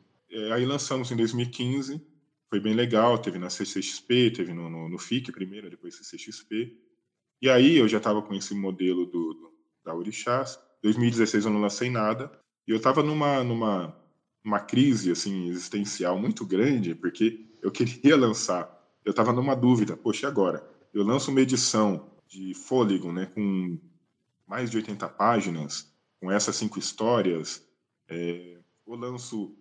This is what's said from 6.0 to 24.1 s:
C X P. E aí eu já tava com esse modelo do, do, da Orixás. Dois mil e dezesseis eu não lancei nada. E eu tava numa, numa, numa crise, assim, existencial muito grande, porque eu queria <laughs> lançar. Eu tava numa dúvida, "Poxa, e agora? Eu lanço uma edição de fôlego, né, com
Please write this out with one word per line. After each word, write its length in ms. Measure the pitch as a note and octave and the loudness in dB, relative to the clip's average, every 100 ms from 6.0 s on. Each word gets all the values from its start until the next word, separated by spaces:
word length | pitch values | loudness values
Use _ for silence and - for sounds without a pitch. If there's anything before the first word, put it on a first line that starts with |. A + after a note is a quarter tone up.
C 140 | - A2 | -18 -16
X 240 | - G#2 | -16 -18
P. 340 | - A2 B2 - _ _ _ _ _ _ | -8 -6 -6 -10 _ _ _ _ _ _
E 80 | - | 4
aí 280 | B2 C3+ D#3+ | 8 8 8
eu 120 | A2 | 6
já 120 | G#2+ | 4
tava 200 | G#2+ G#2 | 2 0
com 120 | G#2 | -2
esse 200 | G2 - | -8 -6
modelo 520 | G2+ G2 F#2 F#2 F2+ F2 | -4 -4 0 0 0 -2
do, 280 | F2 D#2+ | -4 -6
do, 180 | D#2 - _ _ _ | -8 -16 _ _ _
da 100 | E2+ | -10
Orixás. 640 | E2 F#2+ - A#2+ B2+ C3+ - _ _ | -8 -8 -8 -2 -2 -4 -10 _ _
Dois 140 | G#2+ A2 | 0 4
mil 120 | A#2+ | 2
e 20 | |
dezesseis 340 | A#2 G#2+ A2 | 4 2 2
eu 60 | G#2+ | 0
não 100 | G#2 | 0
lancei 300 | G#2 - B2 | 0 -2 -4
nada. 400 | A#2 G#2+ A2+ C#3+ - _ _ - | -2 -2 -2 -6 -14 _ _ -4
E 40 | |
eu 80 | A2 | 0
tava 220 | C3 C#3+ | 2 2
numa, 420 | D3+ D3+ D3 C#3 | 2 2 2 2
numa, 520 | B2 A#2 A2 G2 D#2+ - _ _ _ _ | 0 0 0 0 -4 -12 _ _ _ _
numa 160 | G#2+ G2+ | -4 -4
crise, 520 | - A#2+ C#3 A2+ F2+ | 0 4 4 4 0
assim, 340 | E2+ G2+ F#2+ F2 | -2 -2 -4 -4
existencial 720 | F2+ - G#2 G2+ - F2 F2+ | -6 -6 -6 -6 -2 -2 0
muito 260 | A#2 A2 | 0 -2
grande, 500 | G2 F#2+ B2+ C3 F2+ | -2 2 2 2 -2
porque 520 | D#2+ F2+ - A2 A2+ - _ | -4 -6 0 0 0 -12 _
eu 80 | G2+ | -6
queria 460 | - A#2+ - C#3+ D3 | -2 -2 2 6 6
<laughs> 20 | |
lançar. 560 | A#2+ G#2+ - F2+ E2 - _ _ | 6 2 -2 -2 -4 -14 _ _
Eu 80 | G#2 | -4
tava 200 | G2+ A#2 | 2 2
numa 220 | A#2+ C#3 | 2 0
dúvida, 420 | C3 B2 A#2+ G2+ E2+ | 2 4 4 2 -2
"Poxa, 300 | A2+ G2+ C#3+ | -4 -2 -2
e 20 | |
agora? 380 | B2 F#2 D2+ - _ _ | 0 0 0 -8 _ _
Eu 120 | G#2 | -2
lanço 260 | G2+ C3+ C#3 | 2 2 2
uma 100 | C3+ | 2
edição 720 | B2+ B2+ - A2+ G#2+ F2 - _ _ | 4 2 0 2 2 0 -6 _ _
de 280 | F#2+ F#2+ | -14 -12
fôlego, 580 | - - B2+ A2 F#2 E2+ | -12 -2 2 4 2 0
né, 140 | F2 F#2+ | -6 -6
com 520 | - G2+ F#2+ F2+ E2 - _ _ | -4 -2 -2 -2 -6 -12 _ _